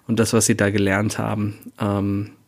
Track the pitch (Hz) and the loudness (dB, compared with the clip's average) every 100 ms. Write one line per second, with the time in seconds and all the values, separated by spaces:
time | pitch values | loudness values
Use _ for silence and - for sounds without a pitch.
0 | - 113 110 113 104 107 101 101 98 98 | -6 0 2 2 2 2 2 2 2 2
1 | 104 - 110 110 104 107 - - 104 101 | 0 -2 -4 -2 -4 -6 -18 -6 -2 0
2 | 98 101 104 - | 0 -2 -6 -12